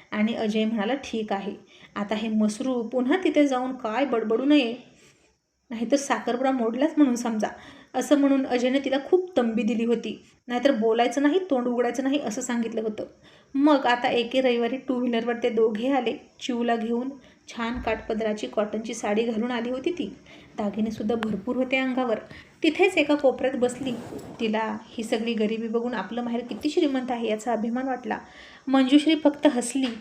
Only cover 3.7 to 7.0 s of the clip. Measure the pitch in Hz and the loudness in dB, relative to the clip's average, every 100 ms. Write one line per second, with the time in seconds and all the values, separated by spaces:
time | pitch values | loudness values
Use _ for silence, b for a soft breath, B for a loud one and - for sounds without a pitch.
3.7 | 254 220 226 277 233 214 226 277 294 233 | -4 -4 -2 0 0 0 0 4 4 4
4.7 | 247 - _ b b b _ _ _ - | -4 -14 _ b b b _ _ _ -12
5.7 | 226 233 277 - 220 233 247 262 262 226 | -6 0 0 2 -2 -2 0 0 0 0
6.7 | 240 311 302 | 0 0 4